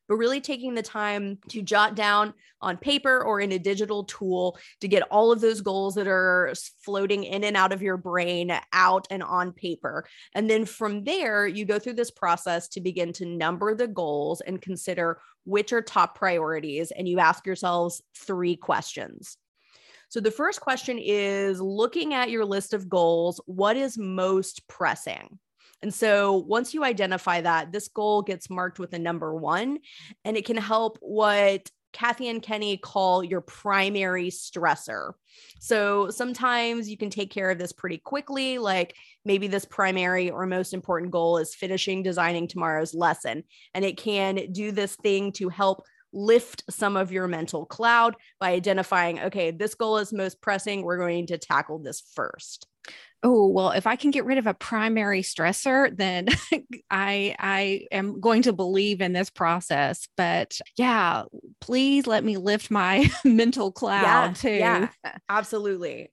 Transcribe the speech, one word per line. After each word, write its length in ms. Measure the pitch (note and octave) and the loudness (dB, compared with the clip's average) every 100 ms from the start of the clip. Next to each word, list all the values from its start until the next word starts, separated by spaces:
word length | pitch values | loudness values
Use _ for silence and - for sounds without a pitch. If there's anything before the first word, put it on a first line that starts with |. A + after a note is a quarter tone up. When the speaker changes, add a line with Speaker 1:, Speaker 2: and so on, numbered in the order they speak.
| - | -4
Speaker 1:
But 80 | A3 | 0
really 260 | A#3 C#4 | 0 -2
taking 320 | C4+ C4 B3+ | -4 -6 -4
the 80 | A#3 | -6
time 560 | - G#3+ G#3 G3+ G3 G3 - | -6 -4 -4 -2 -6 -8 -12
to 120 | A3+ | -10
jot 320 | F#3+ G#3 G#3+ G#3 | 2 4 4 4
down 380 | G#3 G#3 G#3 - _ _ | 2 4 2 -4 _ _
on 140 | F#3+ F3+ | -6 -4
paper 480 | C#4+ C#4+ C4+ C4 | 0 0 2 2
or 160 | A3 G#3 | 2 0
in 120 | G3+ | 0
a 80 | F#3 | -2
digital 440 | F#3+ G3 G#3 G#3 G3 | -2 -2 -2 -4 -6
tool 520 | - F#3+ F3+ F3+ - - _ | -6 -4 0 -2 -4 -12 _
to 60 | G3 | 0
get 160 | G#3 - | 2 4
all 200 | G#3 A3+ | 6 6
of 80 | A#3 | 6
those 200 | A3+ G#3+ | 4 2
goals 320 | G3+ F#3+ G3 F#3+ | -2 -2 -2 -2
that 120 | G3 | 2
are 400 | F#3 F#3 F3+ E3 | 2 4 4 2
s-, 200 | F3 - - | -2 -12 -14
floating 400 | - G3 G3 G3+ | -6 -2 0 0
in 200 | - G3 | -2 -2
and 120 | G#3 G3+ | 0 4
out 160 | F#3+ | 2
of 120 | G3 | 2
your 140 | G3 F#3 | -2 -4
brain 540 | F3 F3+ F3 F3 F3 E3 - | -2 -2 0 -2 -2 -4 0
out 340 | F3+ F#3 F#3+ - | 4 4 4 0
and 100 | G3 | -8
on 320 | - F3+ F3+ | -2 -2 -2
paper. 520 | F3 F3+ D#3+ C#3 D3 - - - | -6 -10 -8 -8 -8 -10 -18 -10
And 160 | - A3 | -2 2
then 160 | A3 G#3+ | 2 0
from 380 | - G#3+ G#3 | -4 -4 -4
there, 420 | G#3 F#4+ C4 G#3 G3+ | -4 -2 0 0 0
you 180 | G3 G3+ | -2 -2
go 120 | G#3 | -2
through 140 | B3+ | -2
this 180 | A#3 A#3 | -4 -4
process 560 | - F3+ F3 F#3 E3+ - | -2 0 0 0 -4 -4
to 120 | - | -8
begin 320 | F3+ F3+ E3+ | -6 -4 -4
to 120 | F3 F3 | -6 -8
number 500 | E3+ D#3+ F3 G#3 A3 | -2 -2 0 -2 0
the 120 | A#3+ | -2
goals 540 | F#3 D#3+ D3 D3 E3+ | -2 -2 -2 -2 -4
and 180 | - F#3 | -6 -8
consider 640 | - F3+ - F3+ E3+ E3 - _ F3+ | -8 -8 -6 -2 -2 -4 -10 _ -2
which 260 | G3+ G#3 | -2 0
are 100 | A#3 | -2
top 340 | A3 G3+ F3 - | 0 2 2 2
priorities. 760 | F#3+ F3 D#3 D#3+ D3+ C#3+ E3 | 0 0 0 -4 -4 -6 -6
And 160 | - F3+ | -6 -2
you 120 | F3+ | 4
ask 260 | D#3+ E3+ G3 | 4 4 -2
yourselves 560 | F3+ F#3 F3 F3 - - - | -4 0 0 0 -4 -14 -14
three 380 | - F#3 F3 E3+ | -8 -2 -2 -2
questions. 800 | - D3 - - E2+ - - - _ _ _ _ _ - _ | -2 -2 -2 -10 -12 -14 -20 -20 _ _ _ _ _ -20 _
So 100 | A#3 | -2
the 120 | G#3+ | -2
first 280 | A3 E4 - | 0 0 0
question 400 | - C4 - A#3 | -2 -2 -4 -4
is, 640 | - G#3 G3+ G3 G3 F#3 | 0 0 2 0 0 -2
looking 520 | F#3+ G3+ A#3+ E4+ D#4 | -2 0 0 0 -2
at 160 | C4+ B3 | -2 0
your 160 | A3+ G#3 | 0 -2
list 280 | G3 - | -2 -2
of 160 | G#3+ F#3 | -6 0
goals, 500 | F3+ E3+ E3+ E3+ F3 - | 2 4 4 2 -2 -6
what 320 | F#3 G3+ B3 | 0 2 2
is 200 | C4+ A3 | -2 -4
most 680 | F#3+ F#3 F#3 F#3+ F#3+ - - | -6 -2 2 2 0 -8 -18
pressing? 720 | - E3 - - E2+ - - _ _ _ _ | -4 -2 -2 -6 -12 -14 -20 _ _ _ _
And 120 | G#3 | -10
so 400 | - A3 G3+ G3+ G3 | 0 4 4 4 2
once 380 | D#3+ A3 B3 | 2 -2 -2
you 100 | D#4 | -2
identify 580 | C4+ G#3 F#3+ F#3 - F3 | -2 0 -2 -2 0 0
that, 300 | E3+ E3 D#3+ | 2 0 0
this 160 | G3+ - | -8 -8
goal 340 | - G#3 G#3 | -2 2 2
gets 280 | G3+ F3+ - | 0 -6 -8
marked 300 | F#3 F3+ F#3 | -6 -6 -8
with 140 | F3 | -10
a 60 | F3 | -6
number 340 | E3+ E3+ D#3+ | -4 -4 -6
one, 460 | D#3+ D3+ F3 B3 D4 - - - - G#3 | -4 -2 0 0 -6 -10 -20 -20 -10 -6
and 100 | A3 | -4
it 100 | G#3 | -2
can 120 | A3+ | -4
help 400 | G#3 A3 A3 A3 | 0 2 2 -4
what 720 | - G#3 G#3 G3+ G3+ G3 - - _ | -4 2 4 6 6 4 -2 -20 _
Kathy 340 | - A#3+ A#3+ B3 | -2 -2 0 -4
and 120 | A3+ | -6
Kenny 360 | A3 G#3+ G#3 G3 | -4 -4 -2 -4
call 460 | - G3+ F#3+ F3+ | -4 0 4 4
your 180 | F3 F3+ | 2 -4
primary 880 | - - G3+ G3 G3 G3+ F#3 F3+ F3+ | -6 -8 0 2 2 0 0 0 -2
stressor. 840 | - - F3 D#3+ D3+ - G2+ - - _ _ - - | -6 -10 0 0 0 -2 -8 -8 -12 _ _ -20 -16
So 500 | - A3 G3+ G3+ G3 | 0 2 4 2 0
sometimes 800 | A3 B3 B3 B3 A#3+ A#3 A#3 G#3 | -2 -6 -2 0 2 0 -2 -6
you 80 | G#3+ | -8
can 120 | G#3 | -6
take 220 | G#3 G3 | -6 -6
care 180 | G3+ F#3 | -2 -2
of 80 | F3 | -2
this 140 | F3 | -4
pretty 260 | - F#3 D#3+ | -8 -8 -8
quickly. 600 | - C#4 C#4 C4+ C4 B3+ | -6 -6 -4 -4 -2 -2
Like, 360 | G#3+ F#3+ F3+ - - _ G#3 | 0 0 -2 -6 -20 _ 0
maybe 220 | G3 G3+ | 0 0
this 180 | G3 - | -4 -4
primary 640 | - F#3+ F#3 F3+ F#3 F3+ | 0 0 2 0 0 0
or 160 | E3 F#3 | -2 -2
most 280 | F#3 F#3 | -2 -4
important 380 | F#3 F#3 E3+ F3+ | -6 -4 -2 -2
goal 260 | E3+ E3+ E3+ | 0 2 2
is 180 | D#3+ - | 0 -6
finishing 480 | F#3 F#3+ G3 F#3+ | -6 -2 -2 -2
designing 440 | F#3 F3 E3+ E3+ E3+ | -2 0 0 0 -4
tomorrow's 460 | F3+ E3 D#3 E3 | -4 -2 0 -2
lesson. 500 | E3 F3 D3+ - C3 - _ - | 0 0 0 -4 -8 -10 _ -10
And 100 | F#3 G3 | -4 -2
it 120 | - | -2
can 540 | A3 G3+ F#3+ F#3+ F3+ | -4 0 0 -2 -4
do 200 | F#3 G#3+ | -6 -4
this 240 | G3+ G3+ - | -2 -4 -2
thing 340 | G#3+ G3 G3+ | 0 0 -2
to 160 | F#3+ F#3 | -4 -6
help 340 | F3 G3 F#3+ - _ _ | 0 0 0 -6 _ _
lift 520 | G3 G#3 A#3 A#3+ - - | -2 4 4 4 -8 -14
some 280 | - G#3 G3 | -4 0 0
of 140 | F#3+ | 0
your 160 | F#3 F#3 | -2 -2
mental 380 | E3 F3 D#3+ D#3 | -4 -4 -6 -8
cloud 500 | - A#3 A#3 A#3 A#3 _ _ | 0 4 4 4 0 _ _
by 120 | F#3 | 0
identifying, 680 | F3+ F#3 F#3+ F#3 F#3 F3 E3+ | 2 2 0 2 2 2 0
"Okay, 320 | G3 G3+ E3 | -4 -2 -2
this 240 | E3 G#3+ - | -2 -6 -2
goal 220 | A3 G#3+ | 0 0
is 140 | G3+ | 0
most 280 | G#3+ F#3+ - | -4 -4 -4
pressing. 400 | - G3 G#3+ G3 | -4 -2 -2 -4
We're 140 | F3 F3+ | -2 -2
going 300 | F3 E3+ E3+ | 0 -2 -4
to 100 | E3+ | -6
tackle 420 | - C#3+ D#3 D#3+ | -2 -2 0 -6
this 220 | C#3 - - - | -10 -12 -10 -8
first." 520 | - - - - - _ - - - _ | -8 -8 -16 -20 -20 _ -20 -20 -20 _
Speaker 2:
Oh, 260 | B3 A#3 G3 | 4 6 6
well, 240 | F#3+ F#3 | 4 2
if 140 | - A3 | 2 0
I 120 | A#3+ | 0
can 140 | D4 | 0
get 120 | C#4 | 0
rid 140 | A#3 C4+ | 0 0
of 100 | A3 | 0
a 60 | |
primary 680 | F#3 - A3+ A3 A3 G3+ F#3+ | -2 -4 -2 0 0 0 0
stressor, 720 | F#3 - E3 G3 C4+ C4 C4 F3+ | -2 -2 0 0 2 4 2 2
then 320 | F#3+ F3+ F#3+ - - D4+ | -2 0 0 0 0 -4
<laughs> 300 | - A#3+ - | -4 -18 -6
I, 460 | F#3+ G3 G3+ G3 - | -2 0 0 -2 -4
I 480 | F#3+ G3 G3 G3 - | -2 0 0 -2 -4
am 300 | G3 G3 G3+ | -4 -4 0
going 220 | A3+ A3+ | 4 4
to 100 | B3+ | 4
believe 480 | F#3 F#3 F#3+ G#3 F#3+ | 2 2 2 2 0
in 100 | F#3 | 0
this 180 | F3+ F#3+ | 0 -2
process. 800 | - E3+ F3 - C#3+ C3+ - - - | 0 0 0 0 0 2 -2 -6 -2
But 420 | F3 E3+ - - - - | 0 0 -2 -6 -8 0
yeah, 460 | B3 A3+ F3 A2+ - - - _ | 2 4 2 0 -4 -14 -20 _
please 480 | - B3 C4+ C#4 B3 | -2 2 4 4 4
let 160 | A3 | 2
me 140 | A3 G3 | 2 0
lift 340 | F#3+ G#3 - | 0 0 0
my 400 | G#3 F#3 G3 C#4+ - | 2 4 4 4 6
<laughs> 80 | C4+ | 6
mental 480 | A3+ A#3 C4 G3 | 6 6 2 -2
cloud 280 | - A3 G3 | -2 0 2
Speaker 1:
Yeah, 320 | F#3 A#3+ A3 | 6 6 4
Speaker 2:
too. 160 | F3+ C4 G#3 | 0 0 2
Speaker 1:
yeah, 340 | A3+ G#3 A3+ - - - - | 2 2 0 -4 -14 -12 -2
absolutely. 840 | G#3 G#3 A3 G#3 F#3 E3 B2+ - | -2 -2 -4 -2 -4 -6 -8 -14